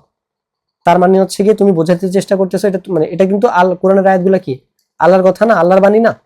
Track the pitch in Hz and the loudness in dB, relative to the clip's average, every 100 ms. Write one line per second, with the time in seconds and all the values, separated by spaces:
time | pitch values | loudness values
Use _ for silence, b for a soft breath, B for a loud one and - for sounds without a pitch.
0 | _ _ _ _ _ _ _ _ 175 180 | _ _ _ _ _ _ _ _ 0 2
1 | 180 190 190 - 202 208 202 165 160 180 | 2 2 0 -2 -2 0 0 0 -2 -2
2 | 190 190 180 190 190 185 202 185 190 170 | -2 -4 -4 -4 -4 -4 -4 -4 -4 -4
3 | 156 170 190 202 240 180 185 175 190 196 | -4 -2 -2 0 -2 0 0 0 0 0
4 | 190 190 180 190 180 131 _ _ _ _ | 2 0 -2 -4 -4 -12 _ _ _ _
5 | 165 190 185 185 226 196 170 190 196 214 | 0 4 2 2 0 0 2 2 2 2
6 | 226 139 | 0 -4